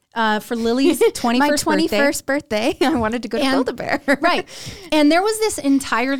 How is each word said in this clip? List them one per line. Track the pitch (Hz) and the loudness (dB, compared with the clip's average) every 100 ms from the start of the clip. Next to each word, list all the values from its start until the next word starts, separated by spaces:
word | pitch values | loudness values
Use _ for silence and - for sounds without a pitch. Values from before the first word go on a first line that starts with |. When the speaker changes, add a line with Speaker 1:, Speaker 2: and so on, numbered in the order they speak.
| _ | _
Speaker 1:
uh, | 233 220 214 | -2 0 0
for | - 240 | -2 -4
Lily's | 226 247 277 240 | 0 2 2 4
Speaker 2:
<laughs> | 453 | 2
Speaker 1:
twenty-first | - 233 247 | 2 0 2
Speaker 2:
My | 285 | 2
Speaker 1:
birthday. | 294 | 0
Speaker 2:
twenty-first | 330 302 330 311 285 - - | 0 0 0 2 0 0 -4
birthday, | 285 294 208 247 370 | -4 -2 -2 -2 0
<laughs> | |
I | 311 | 0
wanted | 294 214 240 | 0 -2 -4
to | 226 | -4
go | 233 | -2
to | |
Speaker 1:
And | 269 269 | 0 0
Speaker 2:
Build-A-Bear. | 262 240 - - - | -2 -6 -6 -4 -2
<laughs> | 277 | 0
Speaker 1:
Right. | 330 285 - - - - - | 2 0 -4 -14 -16 -16 -2
And | 302 294 | 2 4
there | 330 | 4
was | 415 440 | 2 0
this | 427 - | -2 -2
entire | 277 269 - 226 254 269 | 0 0 0 -2 0 -2